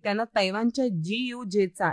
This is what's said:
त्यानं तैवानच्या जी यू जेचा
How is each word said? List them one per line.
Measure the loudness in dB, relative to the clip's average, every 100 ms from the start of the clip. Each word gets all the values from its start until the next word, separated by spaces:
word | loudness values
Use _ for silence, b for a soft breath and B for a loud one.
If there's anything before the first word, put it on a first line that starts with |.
त्यानं | -2 -2
तैवानच्या | 0 2 2 2 0 2 0
जी | 0 -2 -2 -4
यू | -6
जेचा | -2 2 0 2 -2